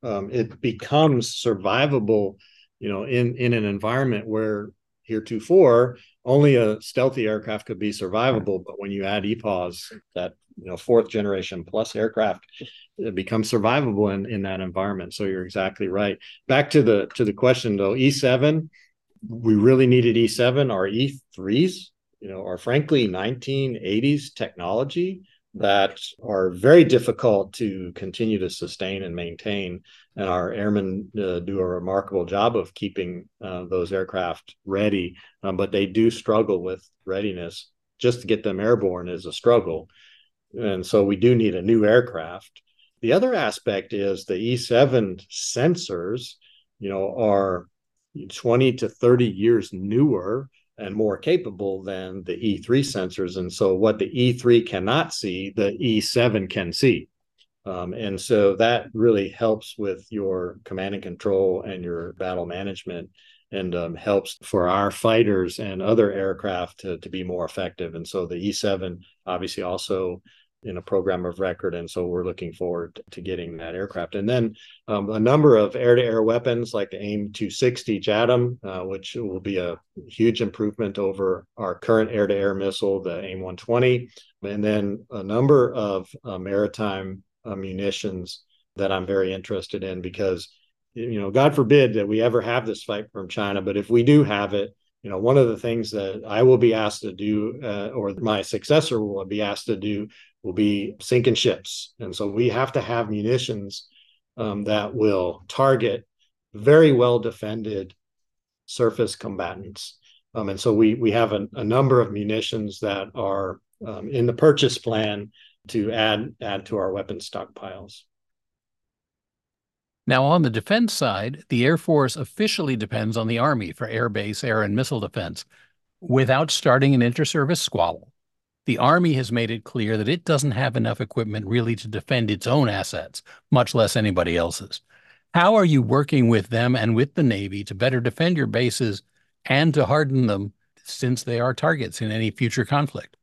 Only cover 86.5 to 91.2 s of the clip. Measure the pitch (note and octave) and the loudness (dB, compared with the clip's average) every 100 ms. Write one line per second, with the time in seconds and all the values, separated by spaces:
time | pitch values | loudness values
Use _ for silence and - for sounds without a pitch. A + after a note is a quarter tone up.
86.5 | G2 G#2 - G#2+ G2 F#2+ G2 _ _ A#2 | 0 0 -2 -6 -4 -8 -12 _ _ -12
87.5 | G2 F#2+ F#2 G2+ - G#2 F#2 F2+ - _ | -10 -8 -6 -4 -4 -6 -8 -10 -16 _
88.5 | _ _ - G2 F#2+ F#2 G2 F#2 F#2+ F#2+ | _ _ -6 -2 -2 -2 0 0 -4 -6
89.5 | G2 F#2 G2+ F#2+ F#2 F2+ F2+ G2 F2+ - | -8 -6 -8 -8 -8 -10 -4 -2 -2 -6
90.5 | _ _ _ _ - A#2+ A2 | _ _ _ _ -10 -6 -4